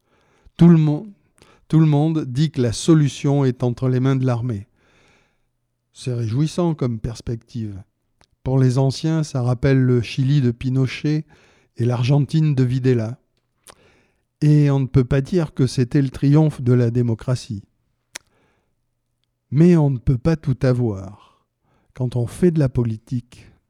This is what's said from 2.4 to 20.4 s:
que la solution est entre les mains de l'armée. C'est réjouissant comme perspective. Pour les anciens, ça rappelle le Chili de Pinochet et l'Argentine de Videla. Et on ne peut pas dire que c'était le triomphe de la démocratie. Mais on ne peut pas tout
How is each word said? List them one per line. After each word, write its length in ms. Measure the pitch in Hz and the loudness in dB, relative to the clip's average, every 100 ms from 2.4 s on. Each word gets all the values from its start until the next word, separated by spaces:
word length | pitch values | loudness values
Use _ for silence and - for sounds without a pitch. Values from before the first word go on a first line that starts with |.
| 156 | -2
que 120 | 135 | 0
la 100 | 120 | -2
solution 720 | 107 - 160 143 - 143 143 | 0 2 4 2 -2 -2 0
est 180 | 135 117 | 0 0
entre 280 | 127 117 131 | -4 -2 -2
les 100 | 127 | 0
mains 160 | 131 135 | 0 0
de 80 | |
l'armée. 420 | 131 117 123 101 101 _ _ _ _ _ _ _ _ _ _ _ _ | -2 -2 -4 -8 -12 _ _ _ _ _ _ _ _ _ _ _ _
C'est 220 | - 131 | -14 -8
réjouissant 600 | 120 113 123 156 - 175 | -6 -4 -2 -2 -2 -2
comme 260 | 156 127 113 | -2 -4 -4
perspective. 840 | 123 110 - 113 - 117 107 95 - _ _ _ _ _ | -8 -10 -10 -12 -10 -10 -10 -12 -18 _ _ _ _ _
Pour 140 | 131 135 | -2 2
les 200 | 131 123 | 2 2
anciens, 460 | 135 - 160 160 | 0 -2 -2 -2
ça 180 | 151 135 | -2 -4
rappelle 360 | 120 120 143 135 | -2 -2 0 2
le 220 | 127 123 | 2 0
Chili 400 | 107 - 131 147 | 0 -2 0 2
de 120 | 123 | 0
Pinochet 760 | 117 127 131 131 - 151 151 - _ _ _ _ - | -2 -4 -2 -2 -2 -4 -4 -6 _ _ _ _ -4
et 80 | |
l'Argentine 720 | 117 120 120 147 135 160 156 | -2 0 0 0 0 0 0
de 100 | 131 | 2
Videla. 540 | 123 131 131 123 110 135 _ _ _ _ - _ _ _ _ _ _ _ | 0 0 0 0 -2 -10 _ _ _ _ -20 _ _ _ _ _ _ _
Et 280 | 151 151 143 | 2 4 4
on 80 | 139 | 2
ne 60 | 131 | 0
peut 180 | 135 | 0
pas 160 | 123 139 | 0 -2
dire 340 | 139 180 156 | -2 -2 -4
que 140 | - 127 | -2 -2
c'était 340 | - 120 151 | -2 -2 0
le 80 | 135 | -2
triomphe 500 | - 139 147 156 - | -2 2 2 2 0
de 120 | 123 | 0
la 180 | 123 120 | 2 2
démocratie. 720 | 123 120 110 - 123 - 101 - _ _ _ _ - _ _ _ _ _ _ _ _ _ _ _ _ _ | 0 -2 -2 -4 -6 -6 -12 -14 _ _ _ _ -20 _ _ _ _ _ _ _ _ _ _ _ _ _
Mais 240 | 127 175 170 | 2 4 6
on 120 | 143 | 2
ne 100 | 123 | 0
peut 200 | - 127 | -2 -2
pas 160 | 165 | 0
tout 240 | 160 | -2